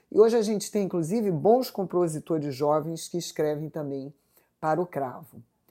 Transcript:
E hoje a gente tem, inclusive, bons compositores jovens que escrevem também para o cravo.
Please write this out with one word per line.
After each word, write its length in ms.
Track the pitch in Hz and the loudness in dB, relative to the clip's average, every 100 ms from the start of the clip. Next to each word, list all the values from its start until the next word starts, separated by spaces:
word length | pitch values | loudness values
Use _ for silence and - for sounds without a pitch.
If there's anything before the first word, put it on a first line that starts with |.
| - | -2
E 80 | - | 6
hoje 160 | 226 233 | 6 6
a 60 | |
gente 280 | 208 208 - | 2 -2 -2
tem, 140 | 208 | -2
inclusive, 460 | 185 180 160 226 208 | 0 -2 0 0 0
bons 400 | 156 175 247 247 | 2 4 4 2
compositores 840 | - 185 180 170 151 - 160 147 | -4 -2 0 0 -2 -2 -2 -2
jovens 540 | 127 147 156 156 165 - | -2 2 2 0 -8 -8
que 80 | 170 | -8
escrevem 540 | - - 156 147 151 | -6 -2 -2 -2 -6
também 420 | 160 143 139 135 - _ _ _ - | -8 -8 -8 -10 -16 _ _ _ -6
para 220 | 156 156 | -2 0
o 40 | 175 | -2
cravo. 540 | 139 131 - - - - _ _ | -4 -6 -8 -18 -20 -20 _ _